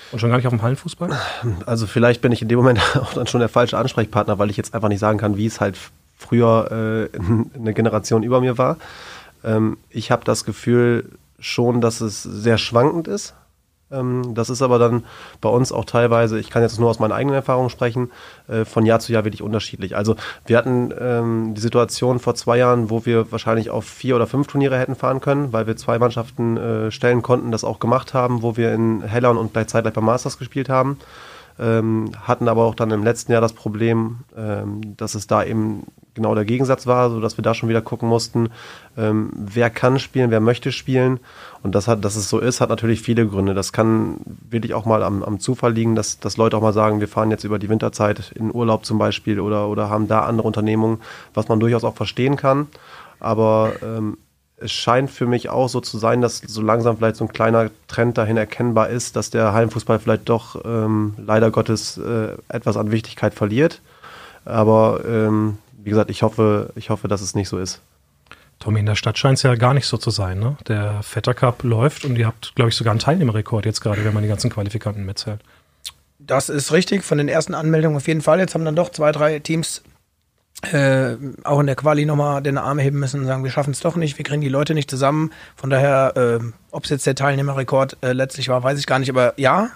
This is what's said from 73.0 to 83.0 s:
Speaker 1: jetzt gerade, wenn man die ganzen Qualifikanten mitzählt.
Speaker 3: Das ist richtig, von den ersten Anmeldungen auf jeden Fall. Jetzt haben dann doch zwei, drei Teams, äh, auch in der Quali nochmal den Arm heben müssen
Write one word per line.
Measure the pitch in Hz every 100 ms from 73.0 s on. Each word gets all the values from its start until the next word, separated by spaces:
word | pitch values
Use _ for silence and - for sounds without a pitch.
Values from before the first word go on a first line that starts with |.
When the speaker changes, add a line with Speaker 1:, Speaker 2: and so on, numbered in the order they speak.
| - 180 131 107 - 107 107
Speaker 1:
jetzt | -
gerade, | 110 104
wenn | 107
man | 104
die | 107
ganzen | 101 117
Qualifikanten | 107 101 - 104 101 98
mitzählt. | 101 - 107 _ _ _ _ - - _ _
Speaker 3:
Das | 143 - -
ist | 147 -
richtig, | 160 180 202 -
von | 147
den | 143
ersten | 160 156
Anmeldungen | 156 160 160 160 147
auf | 165
jeden | 160
Fall. | 151 165
Jetzt | 185 165
haben | 160
dann | 156
doch | 175
zwei, | - 151
drei | 147 151 151
Teams, | - 160 151 - _ _ _ _ _ _ _ - -
äh, | 151 135 131 127 117 139 - -
auch | 143
in | 143
der | 127
Quali | 147 147 147
nochmal | 147 147 143
den | 143 139
Arm | 131 143
heben | 139
müssen | 143